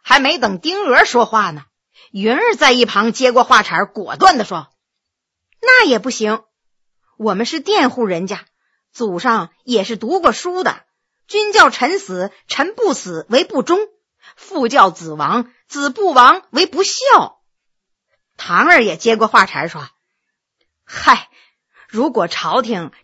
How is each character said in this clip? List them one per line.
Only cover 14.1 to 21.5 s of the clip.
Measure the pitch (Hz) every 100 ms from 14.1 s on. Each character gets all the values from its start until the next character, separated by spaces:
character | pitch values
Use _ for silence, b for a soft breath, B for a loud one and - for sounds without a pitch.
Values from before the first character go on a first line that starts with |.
| _ b _
父 | - 359 233
叫 | 269 190
子 | 165 165
亡， | 151 147 220 240 b _
子 | 285 285
不 | 262 392
亡 | 254 247 359 _
为 | 262 370
不 | 294
孝。” | 392 - 523 427 151 _ _ _ _ _ _ _ _ _ _ _
唐 | - 175 285
儿 | 339
也 | 214 160
接 | 226 220
过 | 220
话 | 240 190
茬 | 143
儿 | 165
说 | 156 139 _ _ _ _ _ _ _ _ _
：“嗨， | _ - - 240 - b b